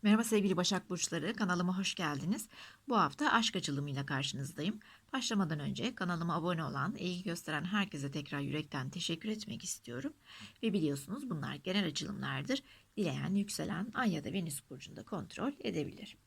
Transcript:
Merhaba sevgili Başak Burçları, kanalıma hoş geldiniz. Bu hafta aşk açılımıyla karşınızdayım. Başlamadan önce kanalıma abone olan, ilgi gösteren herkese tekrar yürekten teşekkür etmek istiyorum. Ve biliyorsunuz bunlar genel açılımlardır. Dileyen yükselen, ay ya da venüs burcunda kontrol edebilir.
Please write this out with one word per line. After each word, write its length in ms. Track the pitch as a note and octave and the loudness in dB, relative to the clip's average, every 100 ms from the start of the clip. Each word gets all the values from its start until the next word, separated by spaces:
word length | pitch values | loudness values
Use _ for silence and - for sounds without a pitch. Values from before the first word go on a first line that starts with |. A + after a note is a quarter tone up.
Merhaba 220 | G#3 A3 | 8 8
sevgili 340 | A3+ G#3+ G3 F3+ | 8 6 6 4
Başak 320 | F3 F#3 - | 4 2 0
Burçları, 440 | F3+ - E3 D#3 | -2 0 0 -2
kanalıma 440 | A3 G3+ F3 F3+ F#3 | 0 2 4 4 2
hoş 180 | F#3+ - | 0 0
geldiniz. 520 | E3 D3 D3+ C4+ - - - - - | 0 0 0 -2 -4 -14 -20 -16 0
Bu 100 | A3+ | 4
hafta 340 | D#3 - D4 | 4 4 4
aşk 240 | A#3 A3+ F#3+ | 6 6 0
açılımıyla 500 | - C#3+ C#3+ C3+ C#3 | 0 -2 0 -2 0
karşınızdayım. 760 | C#3 C3+ C3 C3+ - D#3+ G#3+ - - _ | 0 0 -2 -6 -2 -2 -2 -8 -20 _
Başlamadan 460 | C4+ B3+ G#3+ F3+ D#3 | -4 0 2 2 2
önce 360 | C#3+ C3+ G#3+ - | -2 0 -2 -2
kanalıma 400 | F3+ E3+ E3+ E3 | -2 0 2 2
abone 280 | E3 E3+ | 2 0
olan, 320 | D3+ C#3 C#3+ - | 0 0 -2 -2
ilgi 280 | F3+ F3+ | -4 -2
gösteren 400 | F#3 E3+ - D3+ | -4 -4 -4 -4
herkese 480 | F3 G#3 F#3+ D3+ C#3 | 0 0 0 -2 -4
tekrar 280 | D3 C#3+ C#3+ | -4 -4 -4
yürekten 500 | C#3 D3 D3+ C#3+ C3 | -2 -2 -2 -4 -4
teşekkür 400 | E3+ - E3 G#3+ | -4 -2 -2 -2
etmek 340 | A3 - A3+ | -4 -6 -8
istiyorum. 500 | - - - A#3+ C4+ D#4 - - G3+ - | -6 -8 -6 -6 -6 -8 -20 -18 -18 -2
Ve 100 | A3+ | 0
biliyorsunuz 560 | F#3+ D#3 C#3 - A#3 C4+ | 4 2 0 -4 -8 -4
bunlar 260 | D#3+ C3+ C#3+ | -4 -4 -6
genel 320 | - F#3+ F3+ | -2 0 0
açılımlardır. 760 | C3+ C3+ C3+ C3 C3+ C#3+ C4+ - - _ - | -2 -6 -4 -4 -4 -2 -4 -4 -20 _ -2
Dileyen 360 | F3+ C#3 C#3+ | 0 0 0
yükselen, 580 | G3 G3+ - - D#3 A3+ | 2 0 -2 -2 -2 -2
ay 200 | A3 A#3+ | 0 2
ya 100 | D#3+ | 2
da 100 | C#3+ | -2
venüs 360 | F3+ E3 C#3 - | -2 -2 -6 -10
burcunda 340 | C3 - - | -14 -12 -14
kontrol 480 | - F3+ G2 - B3+ C#4+ | -8 -6 -6 -4 -4 -2
edebilir. 580 | A#3 E3+ C#3 - G#3 - | -4 -2 -4 -6 -14 -16